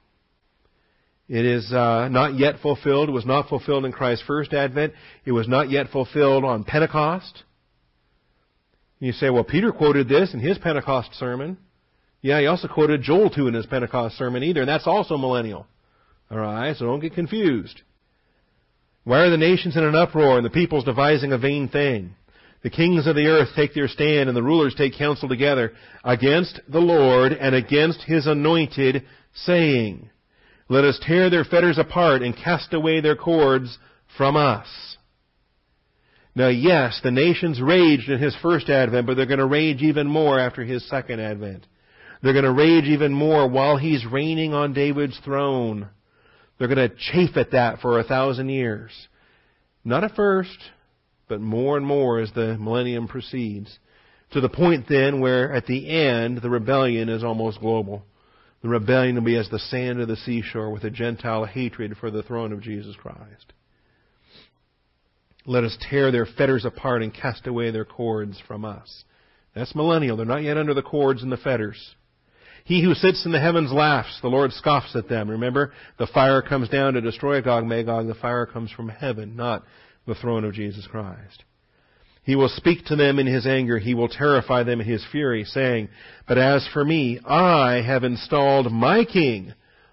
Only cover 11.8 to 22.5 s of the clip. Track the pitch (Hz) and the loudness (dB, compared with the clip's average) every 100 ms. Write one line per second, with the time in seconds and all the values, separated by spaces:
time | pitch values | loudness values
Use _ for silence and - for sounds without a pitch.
11.8 | _ _ _ _ 135 147 143 175 - - | _ _ _ _ -2 2 2 0 -4 0
12.8 | 151 151 131 170 208 147 131 117 107 135 | 2 2 2 4 4 2 0 -2 -4 -4
13.8 | 120 127 113 - 127 123 147 170 131 151 | -4 -4 -4 -4 -6 -4 -2 0 0 0
14.8 | 170 190 - 151 131 123 113 95 - _ | 0 0 0 -4 -2 -2 -4 -8 -16 _
15.8 | _ _ _ _ _ 110 107 107 135 151 | _ _ _ _ _ -8 -6 -4 -6 -4
16.8 | 120 139 160 170 170 220 196 120 85 - | -4 -4 -6 -6 -4 0 0 0 -4 -16
17.8 | _ _ _ _ _ _ _ _ _ _ | _ _ _ _ _ _ _ _ _ _
18.8 | _ _ - 127 175 165 160 180 180 151 | _ _ 0 4 4 4 4 2 0 0
19.8 | 156 156 170 156 147 127 117 165 175 151 | 2 2 2 4 4 4 2 0 0 0
20.8 | 123 120 143 151 139 131 135 143 135 147 | -2 0 2 2 2 -2 0 -2 -2 -2
21.8 | 143 117 90 95 _ _ _ | 0 -2 -6 -16 _ _ _